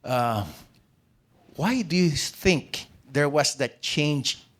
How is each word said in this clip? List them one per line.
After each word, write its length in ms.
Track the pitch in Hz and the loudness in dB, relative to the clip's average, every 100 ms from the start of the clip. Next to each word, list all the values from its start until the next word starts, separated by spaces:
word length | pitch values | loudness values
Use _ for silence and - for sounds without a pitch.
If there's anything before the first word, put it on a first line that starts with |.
uh, 380 | 135 127 120 110 101 - - _ _ _ _ _ _ _ _ | -2 0 0 -2 -4 -12 -20 _ _ _ _ _ _ _ _
why 320 | - 180 254 185 | -4 -2 -2 0
do 80 | |
you 160 | 175 175 | 2 2
think 800 | 139 - - 196 165 - - - - _ | 2 -4 -2 0 0 -2 -12 -12 -20 _
there 240 | 139 147 | 0 2
was 320 | 147 139 - | 2 0 0
that 200 | 123 - - | -4 -4 -6
change 560 | - 147 147 - - - _ | 0 0 0 -2 -6 -12 _